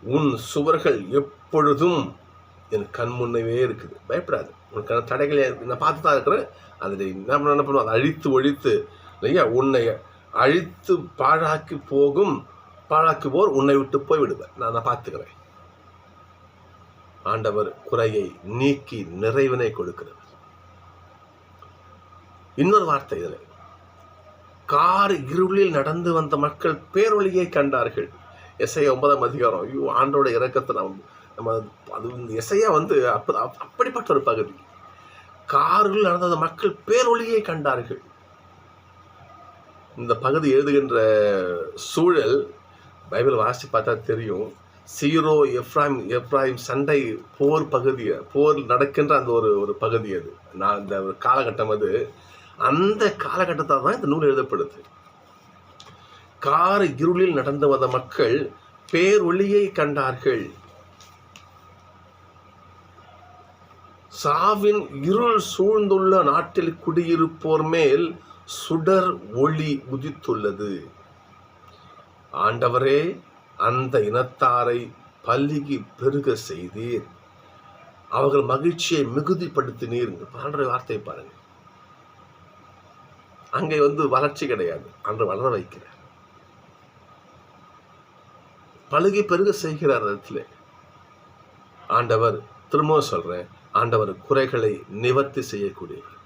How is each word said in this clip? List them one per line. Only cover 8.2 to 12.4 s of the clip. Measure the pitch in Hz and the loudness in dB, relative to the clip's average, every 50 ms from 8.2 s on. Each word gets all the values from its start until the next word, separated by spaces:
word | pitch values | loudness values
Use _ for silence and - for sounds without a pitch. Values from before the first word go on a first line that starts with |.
| - 156 | -2 0
ஒழித்து, | 131 127 131 143 143 139 - 135 110 98 - - - - - - - - | 2 2 2 2 0 0 0 0 0 0 -2 -4 -16 -20 -20 -20 -16 -6
இல்லையா? | - 113 147 180 147 | -2 0 2 2 2
உன்னை | 113 113 123 131 139 135 127 117 117 107 - - - - - _ _ | 2 2 2 2 2 2 2 2 0 -2 -4 -8 -20 -20 -20 _ _
அழித்து | - - 117 131 151 180 175 - - - - - 185 165 | -2 2 2 4 4 2 0 -4 -14 -20 -2 0 0 0
பாழாக்கி | 147 175 - - 135 135 151 160 165 156 156 160 - - 170 147 - - | 0 -8 -8 -2 2 2 2 2 2 0 -2 -4 -6 -8 -12 -12 -10 -4
போகும், | 143 139 143 143 139 151 202 196 147 101 | 2 2 2 4 4 2 0 0 0 -4